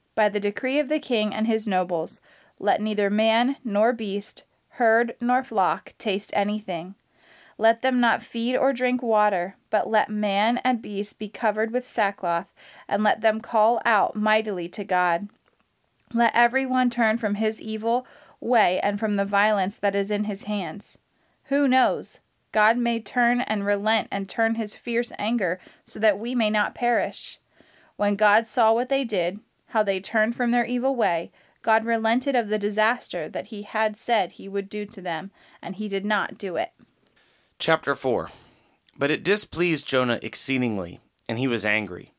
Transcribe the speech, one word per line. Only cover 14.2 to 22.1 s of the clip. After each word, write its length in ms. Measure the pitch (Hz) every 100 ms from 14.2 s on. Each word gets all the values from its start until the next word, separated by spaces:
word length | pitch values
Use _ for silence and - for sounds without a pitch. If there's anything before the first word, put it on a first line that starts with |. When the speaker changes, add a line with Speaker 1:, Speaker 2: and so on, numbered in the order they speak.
| 214 220 220 185 170
Speaker 1:
to 160 | -
God. 440 | 190 180 180 170 202 - _ _ _ _ _ _ _
Let 180 | 226 233
every 320 | - 240 254
one 260 | 269 254 247
turn 280 | 247 226 226
from 160 | 208
his 260 | 202 220 220
evil 460 | 220 214 226 240 247 - - _
way 400 | 220 240 190 180
and 180 | 208 202
from 160 | 220 202
the 80 |
violence 500 | 196 202 214 208 196
that 220 | - 202 202
is 160 | 202
in 120 | 208
his 200 | 208 196
hands." 520 | - 208 165 180 - - _ _ _ _
Who 220 | _ 277 277
knows? 520 | 262 233 165 185